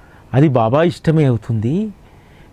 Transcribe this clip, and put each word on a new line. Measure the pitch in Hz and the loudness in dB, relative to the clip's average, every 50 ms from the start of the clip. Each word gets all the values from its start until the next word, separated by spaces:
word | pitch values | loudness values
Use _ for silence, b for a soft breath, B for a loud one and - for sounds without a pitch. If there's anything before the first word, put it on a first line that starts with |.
| b b b b b b 113 | b b b b b b 0
అది | 131 156 156 | 2 2 2
బాబా | 123 123 113 110 131 156 | 2 2 0 2 2 2
ఇష్టమే | 170 175 - - - 165 156 160 147 | 0 0 -2 -4 -2 0 0 2 2
అవుతుంది. | 131 120 110 - - 113 107 104 120 160 202 220 208 190 - b b b b b b b b b b | 2 0 -2 -4 -4 -4 -4 -2 -2 -4 -4 -4 -6 -10 -16 b b b b b b b b b b